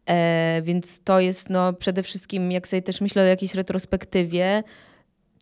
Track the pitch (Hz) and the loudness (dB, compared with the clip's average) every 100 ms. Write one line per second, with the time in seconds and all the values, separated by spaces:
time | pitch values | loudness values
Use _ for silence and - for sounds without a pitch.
0 | - 175 170 165 165 165 165 175 170 - | 0 2 4 2 2 0 0 -2 -4 -6
1 | - 190 185 185 - 185 180 180 - 185 | 2 4 4 0 -2 0 0 0 -2 -4
2 | 185 190 - 196 180 180 180 185 185 185 | -4 -8 -8 -4 -2 -2 -2 -4 -4 -4
3 | 202 202 185 185 190 190 185 185 - 185 | -2 4 4 4 0 -4 -4 -4 -4 -6
4 | - 190 170 175 185 208 214 - - _ | -2 -2 0 0 0 0 -4 -12 -20 _
5 | _ _ _ _ | _ _ _ _